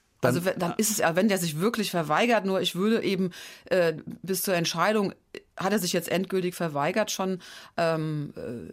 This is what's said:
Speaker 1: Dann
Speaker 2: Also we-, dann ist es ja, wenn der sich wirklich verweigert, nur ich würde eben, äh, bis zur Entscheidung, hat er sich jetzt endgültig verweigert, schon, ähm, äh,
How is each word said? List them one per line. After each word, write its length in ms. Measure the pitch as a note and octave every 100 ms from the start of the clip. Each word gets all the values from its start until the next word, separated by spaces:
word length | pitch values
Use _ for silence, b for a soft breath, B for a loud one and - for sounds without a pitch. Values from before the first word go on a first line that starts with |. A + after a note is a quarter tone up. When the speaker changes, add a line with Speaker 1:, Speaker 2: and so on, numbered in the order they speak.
| _ _
Speaker 1:
Dann 120 | B2+
Speaker 2:
Also 120 | E3+ F3+
we-, 80 | -
dann 180 | F3 -
ist 120 | G#3
es 80 | G#3
ja, 180 | D#3+ E3+
wenn 120 | G#3
der 100 | F#3+
sich 200 | E3+ D3+
wirklich 320 | G3+ A#3 F#3
verweigert, 560 | F3 D3+ D#3 A#3+ A3 F#3+
nur 140 | F#3+
ich 140 | F3+
würde 280 | E3+ G#3 A3+
eben, 300 | - F#3+ F#3 B B B -
äh, 280 | F#3 E3+ D#3+ - -
bis 200 | E3+ F#3
zur 120 | -
Entscheidung, 580 | F3 E3 E3+ F#3 A3 G3 - _ - - -
hat 140 | F#3
er 60 | G#3
sich 140 | F3
jetzt 140 | F3+ E3+
endgültig 440 | E3+ F#3+ F#3+ F3+
verweigert, 560 | F3+ E3+ C#3+ D3 G3+ G#3
schon, 300 | - F#3+ F#3 B B B -
ähm, 560 | E3+ D#3+ D#3 D3+ C#3+
äh, 60 | - - A#2+ D#2+